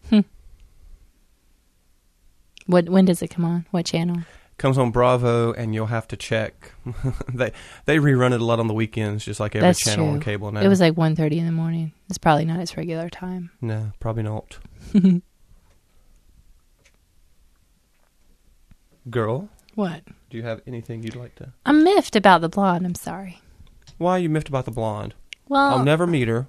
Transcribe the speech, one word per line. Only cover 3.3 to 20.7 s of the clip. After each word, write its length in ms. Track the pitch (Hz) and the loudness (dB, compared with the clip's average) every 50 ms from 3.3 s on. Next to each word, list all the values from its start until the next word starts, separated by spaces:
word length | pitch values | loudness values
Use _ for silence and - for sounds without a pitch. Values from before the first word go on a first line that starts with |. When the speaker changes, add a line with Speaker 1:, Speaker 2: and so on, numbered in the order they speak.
| - 175 170 | -4 -2 -2
Speaker 1:
on? 200 | 165 170 175 170 _ | -2 -2 -4 -6 _
What 160 | - 175 170 | -4 -4 -2
channel? 360 | - - 165 165 175 175 175 165 - - - _ _ _ _ | -2 -2 -2 -2 -2 -4 -4 -6 -10 -16 -20 _ _ _ _
Speaker 2:
Comes 180 | - 135 131 | 0 0 2
on 140 | 135 131 120 | 2 2 2
Bravo, 640 | 107 123 123 123 127 123 123 120 117 120 117 117 117 | 2 2 4 4 4 2 2 2 2 2 0 0 -2
and 200 | - 117 113 107 | -4 -6 -4 -4
you'll 140 | 110 110 | -4 -4
have 220 | 110 117 113 110 _ | -4 -4 -6 -6 _
to 80 | - | -12
check. 560 | - - - 113 110 110 - _ _ - - - - - | -12 -8 -4 -4 -4 -4 -6 _ _ -20 -20 -20 -16 -14
<laughs> 480 | - 113 - - 131 120 - - - 123 | -12 -10 -6 -6 -4 -4 -6 -8 -8 -4
They, 200 | 123 127 110 - - - - - - - | -4 -4 -4 -4 -10 -20 -20 -20 -10 -2
they 140 | - 147 160 | 0 2 4
rerun 340 | 143 147 135 123 123 127 127 | 4 4 4 6 4 4 2
it 80 | 117 | 2
a 40 | 117 | 2
lot 140 | 117 117 113 | 2 2 0
on 80 | 117 | 0
the 80 | 113 107 | 0 0
weekends, 500 | 110 113 110 - 113 110 104 104 107 - | 0 -2 -2 -2 -4 -4 -4 -4 -6 -8
just 140 | - 107 - | -8 -6 -6
like 160 | 107 107 - | -6 -4 -2
every 140 | 107 110 180 | 2 4 4
Speaker 1:
That's 100 | 180 - - | 4 4 0
Speaker 2:
channel 240 | 113 107 104 107 101 | 0 0 0 0 0
on 60 | 104 | 0
Speaker 1:
true. 60 | - - | -2 -2
Speaker 2:
cable 260 | 107 104 104 101 104 | -4 -6 -4 -6 -6
now. 120 | 107 104 196 | -2 2 4
Speaker 1:
It 40 | 196 | 4
was, 120 | 196 185 | 4 6
like, 160 | 180 165 160 | 4 2 4
one 180 | 165 160 160 156 | 2 2 0 2
thirty 240 | 156 156 156 151 165 | 2 0 0 0 -2
in 80 | 165 | -2
the 60 | 165 165 | -2 -2
morning. 400 | 165 160 165 165 165 160 156 - _ _ _ | -2 -2 -2 -4 -4 -6 -8 -10 _ _ _
It's 100 | 190 - | -12 -2
probably 260 | - 170 156 147 160 | 2 2 2 2 2
not 140 | 165 165 175 | 0 -2 -4
its 180 | 175 165 - | -6 -8 -8
regular 320 | - 160 175 165 160 165 175 | -8 -8 -8 -6 -8 -8 -10
time. 440 | - - - 180 185 185 175 170 _ _ | -12 -12 -10 -10 -10 -10 -10 -12 _ _
Speaker 2:
No, 320 | - 113 110 110 110 107 98 - | -6 -6 -4 -4 -6 -8 -8 -8
probably 240 | - 113 113 113 107 | -8 -6 -4 -4 -4
not. 340 | 107 107 110 - _ - - - - - - - - - | -6 -6 -8 -10 _ -20 -20 -20 -20 -20 -20 -20 0 2
Speaker 1:
<laughs> 300 | 208 175 190 180 175 - _ _ _ _ _ - _ _ _ _ _ _ _ _ _ _ _ _ _ _ _ _ - _ _ - _ _ _ _ _ _ _ _ _ _ _ _ _ _ _ _ _ _ _ _ _ _ _ _ _ _ _ _ _ _ _ _ _ _ _ _ _ _ _ _ _ _ _ - _ _ _ _ _ _ 123 | 4 6 6 4 4 0 _ _ _ _ _ -20 _ _ _ _ _ _ _ _ _ _ _ _ _ _ _ _ -20 _ _ -20 _ _ _ _ _ _ _ _ _ _ _ _ _ _ _ _ _ _ _ _ _ _ _ _ _ _ _ _ _ _ _ _ _ _ _ _ _ _ _ _ _ _ _ -20 _ _ _ _ _ _ -6
Speaker 2:
Girl? 380 | 113 123 110 107 113 139 196 214 _ _ _ _ _ | -4 -2 -2 0 -2 -4 -6 -10 _ _ _ _ _
Speaker 1:
What? 280 | 220 208 180 160 - _ - - _ _ _ | -4 -4 -4 -4 -10 _ -20 -20 _ _ _
Speaker 2:
Do 60 | - | -14
you 60 | 113 113 | -12 -8
have 180 | 120 113 107 _ | -8 -8 -10 _
anything 360 | - | -12